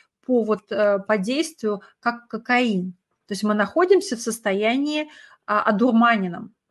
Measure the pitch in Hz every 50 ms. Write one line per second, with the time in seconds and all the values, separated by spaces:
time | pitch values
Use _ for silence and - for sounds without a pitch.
0 | _ _ _ _ _ 254 254 233 214 214 208 202 - - 208 214 208 208 202 196
1 | 196 - 214 202 185 226 262 302 330 - - - 226 214 208 196 - - _ _
2 | - 240 233 233 - _ - 220 - - 247 247 247 233 202 180 180 185 - _
3 | _ _ _ _ _ - 208 190 214 208 214 208 202 202 - 330 359 359 403 349
4 | - - 240 226 - 226 220 - - 202 190 202 214 226 247 269 285 302 302 302
5 | 311 302 - - - - - _ _ - 208 208 - 226 208 190 240 247 226 226
6 | 233 233 226 202 190 175 170 - - - _ _ _ _